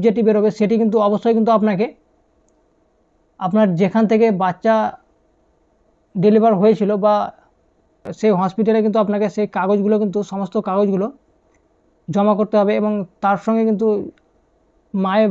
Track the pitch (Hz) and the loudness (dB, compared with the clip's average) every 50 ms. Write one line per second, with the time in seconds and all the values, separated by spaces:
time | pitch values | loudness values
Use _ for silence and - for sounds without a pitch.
0 | 180 226 196 233 214 220 214 214 208 214 208 - 214 185 226 214 226 214 202 220 | 2 0 0 2 2 2 2 2 0 0 0 0 0 0 0 0 0 0 0 0
1 | 208 202 208 202 - 233 226 226 220 226 226 208 208 214 202 175 220 302 - _ | 0 0 0 0 0 0 0 2 2 2 2 2 2 0 0 -2 -4 -4 -6 _
2 | _ _ _ _ _ _ _ _ _ _ _ _ _ _ _ _ _ _ _ _ | _ _ _ _ _ _ _ _ _ _ _ _ _ _ _ _ _ _ _ _
3 | _ _ _ _ _ _ _ - 190 180 180 214 220 190 175 160 202 180 - 226 | _ _ _ _ _ _ _ -8 -4 0 2 2 2 2 2 0 0 0 2 0
4 | 226 196 226 214 233 226 208 180 190 185 180 - - 220 220 220 214 - - - | 0 2 2 2 2 2 0 0 -2 -4 -4 -2 -2 0 0 0 0 -4 -6 -10
5 | _ _ _ _ _ _ _ _ _ _ _ _ _ _ _ _ _ _ _ _ | _ _ _ _ _ _ _ _ _ _ _ _ _ _ _ _ _ _ _ _
6 | _ _ - 196 170 208 208 220 214 226 214 175 202 220 214 - 208 196 214 202 | _ _ -4 0 2 4 4 4 4 2 2 4 2 2 2 2 0 -2 -2 0
7 | 196 214 208 208 202 - - _ _ _ _ _ _ _ _ _ _ _ _ _ | 0 0 0 0 -2 -6 -10 _ _ _ _ _ _ _ _ _ _ _ _ _
8 | - 202 175 - - 220 202 175 190 185 - - 214 214 220 220 214 220 196 226 | -16 -16 -8 -2 0 0 2 2 0 -2 -2 -2 0 0 2 0 0 0 0 0
9 | 208 196 208 202 214 196 202 214 208 196 - 196 180 190 208 202 196 208 220 208 | 0 0 -2 -2 -2 -4 -2 -4 -6 -4 -4 -4 -2 0 0 0 2 0 0 0
10 | 214 202 175 208 202 - 190 196 196 180 - 220 208 196 185 202 208 196 196 185 | 0 -2 -4 -4 -6 -6 -8 -8 -8 -6 -6 -6 -4 -4 -2 -2 0 0 0 -2
11 | 196 247 - _ _ _ _ _ _ _ _ _ _ _ _ _ _ _ _ _ | -4 -6 -8 _ _ _ _ _ _ _ _ _ _ _ _ _ _ _ _ _
12 | - - 151 202 202 214 208 190 214 208 - 208 202 202 214 220 208 214 214 208 | -10 -6 -2 0 0 0 0 0 -2 0 0 0 0 0 0 -2 -2 -4 -4 -6
13 | 185 - _ - - 196 202 202 - 226 226 226 226 220 214 190 226 220 208 202 | -8 -10 _ -6 -2 -2 -2 -2 -2 -2 -2 0 0 0 0 0 0 -2 -2 -2
14 | 196 - - _ _ _ _ _ _ _ _ _ _ _ _ _ _ _ - 196 | -6 -10 -14 _ _ _ _ _ _ _ _ _ _ _ _ _ _ _ -6 -4
15 | 190 190 190 214 220 208 | -2 0 2 2 2 2